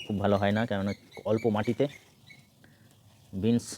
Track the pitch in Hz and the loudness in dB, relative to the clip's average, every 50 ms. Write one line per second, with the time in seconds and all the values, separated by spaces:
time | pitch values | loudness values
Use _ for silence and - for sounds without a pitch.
0 | - - 104 98 101 101 101 95 101 101 104 110 117 - 101 98 98 101 98 - | -6 -6 -2 0 2 2 2 4 2 2 2 2 0 0 -2 -2 -2 -2 -4 -6
1 | - - - - - 101 107 104 110 117 104 107 107 120 113 - 139 143 - - | -10 -20 -14 -6 -2 0 0 2 2 2 0 0 0 0 0 0 0 -2 -4 -8
2 | - - _ _ - - - - - _ _ _ - - - - - - - _ | -20 -20 _ _ -20 -20 -20 -20 -20 _ _ _ -20 -20 -20 -20 -20 -20 -20 _
3 | - - - - - - - - 202 117 240 233 - - - | -20 -20 -20 -20 -18 -12 -6 -2 2 2 2 2 0 -4 -14